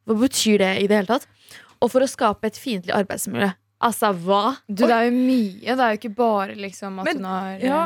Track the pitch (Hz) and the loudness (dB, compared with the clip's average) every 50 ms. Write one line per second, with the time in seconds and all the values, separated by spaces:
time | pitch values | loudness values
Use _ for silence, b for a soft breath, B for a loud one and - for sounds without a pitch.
0 | _ 214 220 208 247 269 - - - 220 208 202 190 190 190 - 196 196 214 214 | _ -2 0 2 2 2 2 0 2 4 4 4 4 2 0 0 2 2 2 2
1 | 185 175 226 285 - B B B B B B B B B B B - 233 - 254 | 2 2 0 -2 -2 B B B B B B B B B B B 0 2 2 2
2 | 269 262 - - 262 214 202 - - 220 - - - 277 220 185 175 180 - 214 | 2 2 0 0 0 0 0 0 -4 -6 -6 -6 -6 -6 -6 -6 -4 -2 0 0
3 | 196 - - - - 202 196 233 202 196 185 _ _ _ _ - - 240 214 - | 0 -2 -4 -8 -8 -6 -2 -2 0 -2 -2 _ _ _ _ -2 -2 -2 0 0
4 | 226 214 196 175 170 185 196 202 202 240 262 - _ - 202 185 247 233 233 233 | 0 0 0 0 0 0 2 2 2 0 -2 -4 _ -10 -2 2 2 4 4 4
5 | 233 240 240 254 254 254 262 254 220 196 180 202 - - 247 262 254 226 208 208 | 2 2 2 2 2 2 2 2 0 -2 -4 -8 -6 -4 0 2 2 2 0 -2
6 | - 226 202 - 247 226 214 202 190 202 214 214 196 196 190 - 208 196 190 190 | -4 -8 -4 0 0 2 2 0 -2 -4 -6 -10 -10 -12 -12 -10 -12 -10 -8 -6
7 | 190 311 359 277 190 185 190 185 190 190 190 190 240 262 277 311 339 | -4 -4 -4 -4 -4 -6 -6 -6 -6 -6 -8 -4 -2 0 0 0 -2